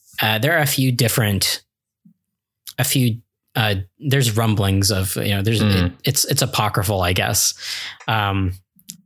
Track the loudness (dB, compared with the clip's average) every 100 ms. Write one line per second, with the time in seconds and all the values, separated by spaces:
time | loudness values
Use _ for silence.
0 | _ -4 -2 0 2 2 0 0 0 2
1 | 0 2 0 0 -2 -4 -10 _ _ _
2 | _ _ _ _ _ _ -10 -4 0 2
3 | 0 -2 -8 _ _ -2 0 -2 -6 _
4 | -2 0 2 2 2 2 2 2 2 0
5 | -2 -2 -2 0 0 2 2 2 2 0
6 | -2 0 0 0 0 0 0 0 -2 0
7 | 0 0 0 0 -2 -4 -10 -10 -12 -10
8 | -4 -2 0 0 -2 -6 _ _ -20 -10